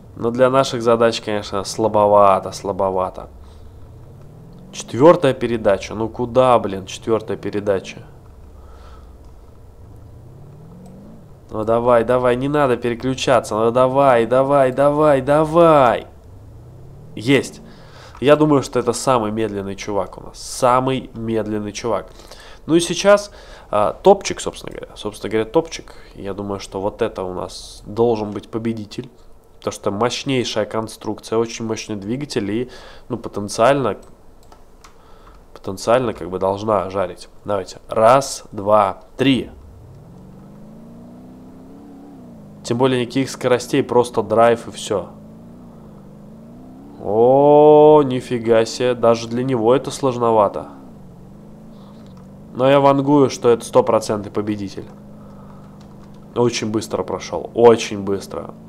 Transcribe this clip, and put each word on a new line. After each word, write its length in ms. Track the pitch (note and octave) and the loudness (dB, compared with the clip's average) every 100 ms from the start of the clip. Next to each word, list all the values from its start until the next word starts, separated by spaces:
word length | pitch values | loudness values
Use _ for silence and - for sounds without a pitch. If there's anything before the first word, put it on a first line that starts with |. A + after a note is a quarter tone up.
| - - | -20 -8
но 140 | A#2 | -6
для 200 | A#2+ B2+ | 2 2
наших 320 | C3+ C3 B2 | 4 0 -2
задач, 380 | A#2 A#2 A#2 A2+ | 0 2 2 0
конечно, 440 | G#2+ G#2 G2 G2+ | -6 -6 -6 -8
слабовато, 880 | F#2+ - G#2+ G#2+ G#2 G#2 G2+ F#2+ F#2+ | -8 -4 0 2 4 6 6 4 -2
слабовато. 760 | - G2+ F#2 F#2+ F#2+ F#2 - - - - - - - - - - - - - - - - | -8 -8 -4 -4 -2 -6 -8 -18 -20 -20 -20 -20 -20 -20 -20 -20 -20 -20 -20 -20 -20 -18
Четвёртая 640 | - - A2+ D#3+ E3+ C3+ | -18 -10 6 6 6 2
передача. 600 | B2+ A#2 A#2 G#2+ F#2+ - | -2 -4 -2 0 0 -4
Ну 140 | G2+ A2 | -8 -6
куда, 500 | - A#2+ B2 C3 A#2 | -6 -2 2 4 2
блин, 260 | G#2 F#2+ | 0 -8
четвёртая 520 | F#2 - - A2 - G2 | -10 -10 -4 -2 -2 -8
передача? 680 | G#2 G#2 G#2 F#2+ - - - - - - - - - - - - - - - - - - - - - - - - - - - D3+ - - - - - - - - - | -6 -4 -2 -2 -4 -16 -20 -20 -20 -20 -20 -20 -20 -20 -20 -20 -20 -20 -20 -20 -20 -20 -20 -20 -20 -20 -20 -20 -20 -20 -20 -20 -20 -20 -20 -20 -20 -20 -20 -20 -12
Ну 120 | G#2+ | -6
давай, 400 | G#2+ A#2 A#2+ A#2+ | 0 2 4 4
давай, 320 | A2 B2+ B2 | 4 2 2
не 140 | B2 C#3 | 0 -2
надо 280 | D3 C#3 A#2 | 0 0 0
переключаться. 800 | A#2+ A2+ B2+ B2+ - A#2 - | -2 -4 -6 -4 0 0 0
Ну 160 | G#2+ A#2 | 0 0
давай, 560 | B2 C3 C3+ C#3 A#2+ A2+ | 2 2 2 4 4 2
давай, 460 | B2+ C3+ C#3+ C3 | 0 2 2 2
давай, 500 | B2+ C#3+ D3 D3+ C3+ | 2 0 2 2 2
давай. 840 | B2 D3 D#3 E3 E3 D3+ A#2+ G2 - - - - - - - - - - - | 2 0 2 4 6 6 4 2 -6 -20 -20 -20 -20 -20 -20 -20 -20 -20 -16
Есть. 460 | G#2 A2 C3 - - - - - - - - | -8 0 0 0 -10 -20 -20 -20 -20 -20 -2
Я 160 | B2+ D3 | 2 4
думаю, 260 | D3+ C#3 | 4 2
что 180 | B2+ B2+ | 0 -2
это 120 | A#2+ | -2
самый 380 | A#2 C#3 B2+ G#2+ | -2 0 0 0
медленный 460 | A2 A2 G2 G2 G2 | -4 -6 -6 -8 -10
чувак 420 | - G2+ F#2 - | -6 -6 -6 -12
у 20 | |
нас. 180 | - - | -20 -18
Самый 720 | - - B2 B2+ C3 C3 - | -16 -2 0 2 0 -4 -8
медленный 580 | A#2 A2+ A2 G#2 G#2+ G#2 | -10 -6 -4 -4 -6 -8
чувак. 340 | G2+ A#2 G2 - - - - - - - | -8 -6 -6 -6 -18 -20 -20 -20 -16 -2
Ну 80 | |
и 60 | E3 | 0
сейчас, 500 | E3+ F3 G3 G3+ - - - - - | 0 -2 2 2 0 -16 -20 -20 -6
а, 220 | G#2 F#2+ | -2 -2
топчик, 480 | - F#3+ G3 - - | 2 4 4 0 -8
собственно 320 | - - - | -10 -12 -14
говоря. 240 | - - - | -16 -18 -12
Собственно 340 | G#2 - G#2+ | -12 -10 -6
говоря, 180 | A2 A2 | -4 -2
топчик. 460 | - - - - - - | -2 -2 -10 -16 -20 -20
Я 200 | - G2 | -14 -12
думаю, 240 | F#2+ G2+ G2 | -10 -8 -10
что 220 | - G2 | -10 -8
вот 220 | G2+ G#2 | -6 -4
это 200 | A2 - | -6 -4
у 120 | F#2+ | -8
нас 480 | F2+ F#2 - - - - | -8 -10 -14 -18 -20 -10
должен 440 | G#2+ A#2+ A2 G#2 | 0 0 0 -4
быть 180 | G2+ - | -10 -10
победитель. 600 | A2+ A#2 A2+ G2+ - - - - - _ - | -8 -6 -8 -10 -14 -16 -20 -20 -20 _ -12
Потому 140 | G#2 | -10
что 180 | - G#2+ | -6 -6
мощнейшая 720 | G2 A#2+ - C#3+ B2+ A2 A2 | -2 -2 -2 -4 -4 -2 -4
конструкция, 760 | G#2 A2 A2 - A2 G2+ - A2+ | -4 -6 -8 -10 -10 -10 -4 -2
очень 280 | A#2 - A2+ | -2 -6 -8
мощный 300 | G#2+ - G#2 | -8 -8 -10
двигатель 540 | G2 C3 C#3+ A#2 G2+ | -8 -8 -6 -6 -4
и, 200 | A2 B2 - - - - | -6 -6 -12 -20 -20 -12
ну, 80 | A#2+ | -12
потенциально, 800 | G#2+ - G2+ - A#2+ C#3+ A2+ F#2 - - - - - - - - - - - - - - - | -10 -10 -8 2 2 2 -2 -6 -12 -20 -20 -20 -20 -20 -20 -20 -20 -20 -20 -20 -20 -20 -20
потенциально 640 | - - F#2+ A#2 B2 A#2+ | -16 -14 -8 0 0 0
как 160 | F#2+ F2 | -6 -8
бы 80 | F#2 | -4
должна 520 | F#2+ G2+ G#2+ G2+ F#2 | -4 -2 -2 -2 -2
жарить. 380 | G2 F2+ F2+ - - | -6 -6 -8 -20 -18
Давайте. 340 | A2 G2+ F#2 - - | -8 -8 -8 -16 -8
Раз, 560 | A2 A2 C3+ C#3 - - | 2 4 4 0 -10 -14
два, 520 | G#2 G2 G#2+ G2 - - - | -8 0 2 2 -2 -14 -2
три. 340 | C3 A#2+ - - - - - - - - - - - - - - - - - - - - - - - - - - - - - - - - | 0 0 -4 -14 -20 -20 -20 -20 -20 -20 -20 -20 -20 -20 -20 -20 -20 -20 -20 -20 -20 -20 -20 -20 -20 -20 -20 -20 -20 -20 -20 -20 -20 -18
Тем 160 | - A#2+ | -6 0
более 240 | C3 B2+ | 0 0
никаких 260 | A#2+ C#3 C3+ | -2 -4 -6
скоростей, 540 | - B2+ A#2+ - C#3+ | -6 -2 -2 0 -2
просто 400 | B2 A#2+ A#2+ A2+ | 2 0 0 -4
драйв 460 | G2+ A2 A#2 A2+ G2+ | 0 4 4 2 -4
и 20 | |
всё. 400 | - - G2 F2 - - - - - - - - - - - - - - - - - - - F#2+ | -14 -6 -6 -6 -16 -20 -20 -20 -20 -20 -20 -20 -20 -20 -20 -20 -20 -20 -20 -20 -20 -20 -12 -4
О, 960 | G#2+ B2 C3+ C#3+ D3 D3+ D3+ D3+ D3+ | 2 4 6 6 8 8 8 8 6
нифига 640 | C3+ B2+ - B2 A2+ A2+ | 4 -2 -4 -4 2 2
себе, 300 | A2+ - B2 | 2 -2 -2
даже 340 | A#2+ A#2 A2+ A2+ | 2 2 2 -2
для 160 | A#2 | -6
него 300 | C3 B2 A2 | -4 0 2
это 160 | C3+ - | 2 0
сложновато. 800 | - C3+ A#2+ A#2 A2 G2 D2+ - - - - - - - - - - - - - - - - - - - | -4 -4 -2 0 2 2 -2 -12 -18 -20 -20 -20 -20 -20 -20 -20 -20 -20 -20 -20 -20 -20 -20 -20 -20 -16
Но 120 | A2+ C3 | -2 2
я 100 | C#3 | 4
вангую, 480 | C#3 C#3 C#3 D3 B2+ | 4 4 4 4 4
что 220 | - A#2+ | 2 0
это 120 | A#2 - | 0 2
стопроцентный 640 | C3 A#2 A2 - G#2+ G2 | 2 4 0 0 -6 -6
победитель. 560 | A2 G2 G2+ F#2+ - - - - - - - - - - - - - - - - | -6 -6 -6 -8 -12 -16 -20 -20 -20 -20 -20 -20 -20 -20 -20 -20 -20 -20 -20 -10
Очень 360 | A#2 A#2+ A#2 A2 | -2 -2 -2 -4
быстро 320 | A2 - - | -6 -4 -6
прошёл, 480 | F#2 F#2 - E2 - | -6 -8 -8 -10 -6
очень 500 | A2 A#2 A2+ - G2+ | 6 6 6 2 -8
быстро. 520 | G2 G2 - E2 E2 - | -6 -6 -6 -12 -12 -18